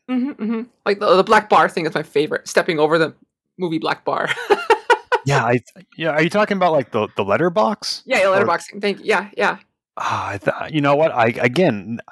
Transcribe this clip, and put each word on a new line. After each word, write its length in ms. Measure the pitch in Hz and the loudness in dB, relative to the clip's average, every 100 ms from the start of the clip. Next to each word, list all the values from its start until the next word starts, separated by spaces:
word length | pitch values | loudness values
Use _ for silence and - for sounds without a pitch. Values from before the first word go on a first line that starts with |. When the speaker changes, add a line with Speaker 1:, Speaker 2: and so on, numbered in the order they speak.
| - | -6
Speaker 1:
Mm-hmm, 200 | 254 277 | -4 -4
mm-hmm. 320 | - 220 226 240 _ 208 | -6 -6 -6 -8 _ -4
Like 140 | 202 | 0
the, 160 | 208 185 | 2 2
the 80 | |
black 260 | 190 220 214 | 4 2 4
bar 180 | 180 180 | 4 4
thing 200 | 185 160 | 0 -4
is 80 | 156 | -4
my 80 | |
favorite, 440 | 160 143 151 - - | -2 -2 -2 -4 -2
stepping 320 | - 170 156 | -2 0 0
over 200 | 151 165 | 2 2
the 160 | 156 - _ _ _ - | 0 -4 _ _ _ -8
movie 220 | 180 160 | -6 -4
black 260 | 165 - - | -4 -4 -4
bar. 240 | - - - - | -2 -2 -4 0
<laughs> 100 | 539 659 427 - 453 - 508 135 | 0 2 0 2 -2 -2 -4 0
Speaker 2:
Yeah, 180 | 139 | 0
I, 160 | 117 123 - - - - | 2 0 -4 -18 -20 -6
yeah. 140 | 160 | -2
Are 120 | 151 | 0
you 60 | 160 | 0
talking 260 | 208 208 196 | 0 0 2
about, 160 | 180 | 2
like, 200 | 151 123 | 2 0
the, 180 | 113 107 - | -2 -2 -2
the 80 | 98 | 0
letterbox? 800 | 113 175 180 220 208 - - - | 2 2 2 0 -2 -6 -8 -2
Speaker 1:
Yeah, 140 | 247 | 0
yeah, 100 | 190 | 2
Speaker 2:
Or 80 | 190 | 2
Speaker 1:
letterboxing. 440 | 175 170 - 202 | 2 -2 -6 -6
Thank 180 | 202 190 | -4 -4
you. 60 | - | -2
Yeah, 220 | 190 202 - | -2 -2 -2
yeah. 220 | 196 190 _ _ _ - | -2 -2 _ _ _ -8
Speaker 2:
Ah, 320 | - 104 104 | -6 -4 -6
I 80 | 101 | -6
th-, 360 | - - - | -4 -4 -4
you 60 | 151 | -2
know 160 | 143 143 | 0 2
what? 160 | 160 | 2
I, 140 | 123 117 117 | 2 0 2
again, 580 | 123 131 175 104 92 117 - | 0 2 2 0 -6 -10 -12